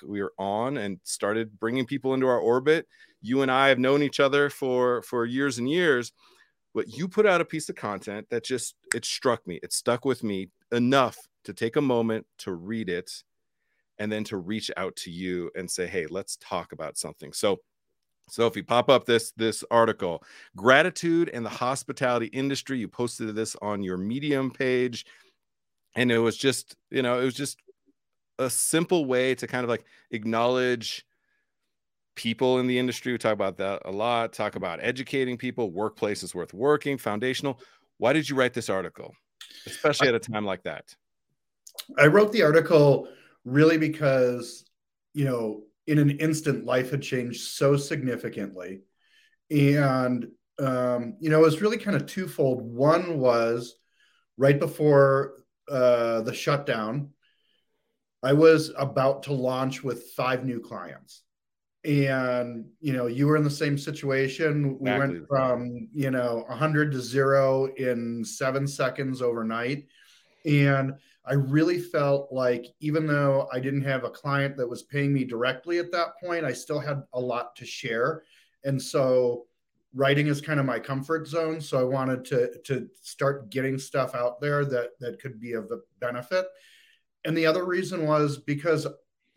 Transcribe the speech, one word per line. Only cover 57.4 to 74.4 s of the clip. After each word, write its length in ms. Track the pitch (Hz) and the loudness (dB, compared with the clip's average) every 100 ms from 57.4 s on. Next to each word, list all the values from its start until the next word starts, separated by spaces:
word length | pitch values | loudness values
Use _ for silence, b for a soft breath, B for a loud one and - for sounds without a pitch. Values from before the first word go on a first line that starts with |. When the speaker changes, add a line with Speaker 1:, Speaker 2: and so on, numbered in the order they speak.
| _ _ _ _ _ _ _ _ | _ _ _ _ _ _ _ _
Speaker 2:
I 100 | 131 | 2
was 380 | 147 160 156 - - | 8 8 8 4 -4
about 460 | 135 139 131 139 | -4 2 2 0
to 100 | 143 | -4
launch 500 | 135 127 131 131 131 | -2 -2 -2 -2 -4
with 280 | 135 120 - | -6 -8 -8
five 320 | - 127 127 | -4 -2 -2
new 160 | 131 117 | -4 -6
clients. 640 | - 104 87 65 - - _ _ _ _ _ _ 160 | -8 -12 -12 -16 -20 -20 _ _ _ _ _ _ 0
And, 800 | 143 135 131 127 123 120 117 - _ | 2 2 0 0 -2 -4 -8 -14 _
you 100 | 151 | -4
know, 140 | 127 120 | -2 -2
you 200 | 123 143 | 2 4
were 100 | 151 | 4
in 60 | |
the 60 | 147 | 2
same 280 | 143 147 139 | 0 -2 -2
situation. 1000 | 156 151 135 135 135 135 156 147 139 135 | -4 -6 -2 0 0 0 0 2 0 -2
We 100 | - | 0
Speaker 1:
Exactly. 260 | 104 - 85 | 0 0 -4
Speaker 2:
went 80 | 107 | -2
from, 600 | 139 131 123 123 120 110 | 0 2 0 -4 -10 -10
you 180 | 147 135 | -4 -2
know, 340 | 131 123 113 113 | 0 -2 -2 -6
a 60 | 120 | -2
hundred 360 | 156 151 151 | 0 2 0
to 60 | 131 | -2
zero 680 | 113 131 135 139 135 135 135 135 | -2 0 4 4 4 2 0 -2
in 500 | 127 117 117 117 107 | -2 -2 -4 -6 -8
seven 420 | - 131 135 139 | -4 -2 -2 -2
seconds 540 | - 131 - 131 127 | -2 -2 -2 -4 -2
overnight. 640 | 123 117 110 113 123 147 - b b b b b 160 | -2 -2 -2 -4 -4 -6 -10 b b b b b 2
And 480 | 143 143 139 135 135 b b - | 4 6 4 0 -6 b b -2
I 80 | |
really 460 | 143 131 147 160 175 | 0 2 4 4 0
felt 520 | - 156 143 139 - | -2 0 2 0 -2
like, 340 | 131 127 120 - _ | -2 0 0 -4 _
even 260 | 151 156 156 | -2 0 2
though 420 | 143 139 135 - | 2 2 2 0
I 80 | 127 | -4
didn't 240 | 135 139 | -2 -2
have 200 | 135 131 | -2 -2
a 60 | 120 | -4
client 480 | - 147 139 | -8 -2 0